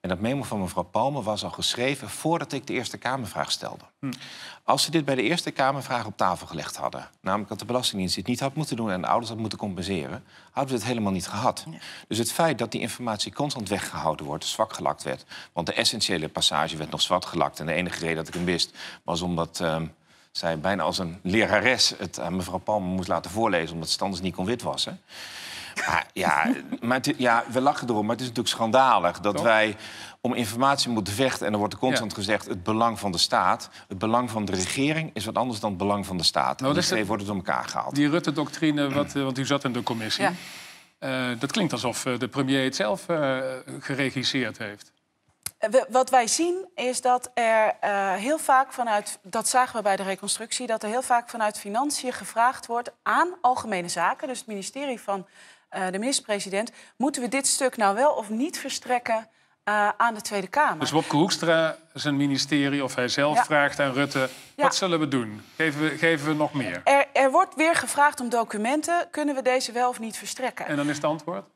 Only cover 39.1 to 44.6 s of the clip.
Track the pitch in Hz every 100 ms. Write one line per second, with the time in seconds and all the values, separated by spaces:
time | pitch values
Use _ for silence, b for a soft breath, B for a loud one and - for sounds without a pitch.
39.1 | 139 135 127 123 143 139 120 - 113 110
40.1 | - 196 180 B B B B B _ 135
41.1 | 131 127 117 147 - 170 120 123 113 131
42.1 | 120 123 135 135 139 131 131 208 190 -
43.1 | 165 139 131 131 131 135 135 - 135 135
44.1 | 131 117 139 113 -